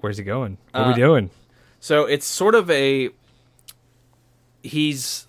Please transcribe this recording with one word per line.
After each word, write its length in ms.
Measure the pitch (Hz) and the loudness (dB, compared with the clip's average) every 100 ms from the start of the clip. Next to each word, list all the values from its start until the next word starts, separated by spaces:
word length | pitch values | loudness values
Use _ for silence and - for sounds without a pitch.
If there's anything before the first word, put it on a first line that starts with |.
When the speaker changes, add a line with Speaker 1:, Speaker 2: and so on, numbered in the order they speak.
Speaker 1:
where's 180 | 104 101 | -8 -8
he 60 | |
going? 340 | 98 123 117 95 _ | -6 -6 -6 -10 _
What 80 | 127 | -2
are 60 | 127 | 0
we 40 | |
Speaker 2:
Uh, 20 | 120 | 4
Speaker 1:
doing? 340 | 135 147 92 - _ _ _ _ | 4 4 0 -10 _ _ _ _
Speaker 2:
so 260 | - 151 127 | 0 0 2
it's 200 | 139 - | -2 -4
sort 300 | - 190 226 | 0 2 4
of 120 | 175 | 2
a, 420 | 143 135 135 123 - _ _ _ _ - _ _ _ _ _ _ _ _ _ | 0 2 0 -2 -8 _ _ _ _ -20 _ _ _ _ _ _ _ _ _
he's 640 | 127 151 151 139 127 - | -8 -2 -2 -2 -8 -10